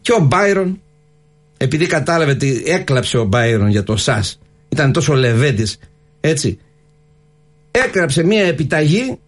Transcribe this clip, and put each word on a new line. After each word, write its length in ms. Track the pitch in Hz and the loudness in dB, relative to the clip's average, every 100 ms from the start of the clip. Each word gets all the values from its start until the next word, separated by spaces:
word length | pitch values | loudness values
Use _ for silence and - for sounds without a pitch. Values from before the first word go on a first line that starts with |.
Και 100 | - | 2
ο 80 | 233 | 2
Μπάιρον, 600 | 143 180 202 196 185 190 _ _ _ _ _ _ _ _ | 2 2 2 0 -2 -6 _ _ _ _ _ _ _ _
επειδή 280 | 131 151 175 | -4 -2 -2
κατάλαβε 460 | 165 135 165 151 | -2 0 0 0
ότι 320 | 127 139 117 143 | 0 -2 -2 -2
έκλαψε 520 | 180 185 131 110 123 | -2 0 -2 0 -2
ο 80 | 107 | 0
Μπάιρον 420 | 120 117 113 104 | 0 2 2 2
για 160 | 104 | 0
το 120 | 92 104 | 0 -2
σας, 420 | - 107 92 - _ _ _ | 0 -2 -4 -8 _ _ _
ήταν 220 | - 139 | 0 2
τόσο 220 | 160 151 | 2 0
λεβέντης, 640 | 135 127 117 123 107 110 - - _ _ _ | 2 2 2 2 0 -4 -6 -20 _ _ _
έτσι, 380 | 147 160 104 98 _ _ _ _ _ _ _ _ _ _ _ | -2 0 -4 -6 _ _ _ _ _ _ _ _ _ _ _
έγραψε 520 | 240 254 190 165 147 | -4 -2 -2 0 0
μία 200 | 170 220 | 2 2
επιταγή 760 | 185 151 147 160 151 190 262 214 | 0 0 -2 0 2 0 -2 -8